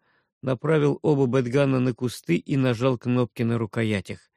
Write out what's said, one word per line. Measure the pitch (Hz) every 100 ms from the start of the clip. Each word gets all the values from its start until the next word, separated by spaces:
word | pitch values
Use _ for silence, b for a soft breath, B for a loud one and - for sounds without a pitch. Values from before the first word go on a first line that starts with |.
| _ _ _ _
направил | 127 131 147 156 143 -
оба | - 143 135
бэтгана | 131 120 135 139 131
на | 127
кусты | 120 123 - - 170
и | - 139
нажал | 131 113 131 123
кнопки | 123 123 120 -
на | 117 117
рукоятях. | 113 - 110 101 - - _